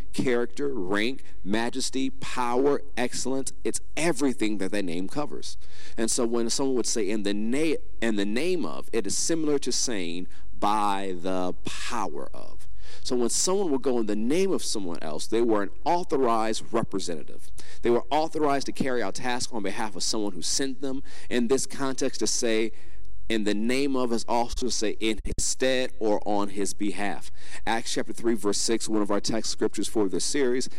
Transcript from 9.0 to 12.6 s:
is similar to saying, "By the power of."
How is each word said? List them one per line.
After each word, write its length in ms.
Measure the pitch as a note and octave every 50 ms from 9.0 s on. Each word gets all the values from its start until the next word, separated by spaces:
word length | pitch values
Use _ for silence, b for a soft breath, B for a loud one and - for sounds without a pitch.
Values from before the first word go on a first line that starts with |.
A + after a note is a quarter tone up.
| G2
is 80 | G2 -
similar 440 | - - - E3 D#3+ D#3 D3 D3 C#3
to 120 | - C3
saying, 560 | A#2 - - - A#2 G2 F2+ E2+ E2+ F2+ F2+ b b b b b - -
"By 580 | - G2+ G#2 G#2+ G#2 G#2 G2 G2 G2 G2 F#2 F2
the 320 | E2 F#2 F#2 F#2 F2+ F2+ F2+ - -
power 640 | - - - - - B2+ A2+ G2+ F2+ - C#2+ C2 - -
of." 340 | - - - - -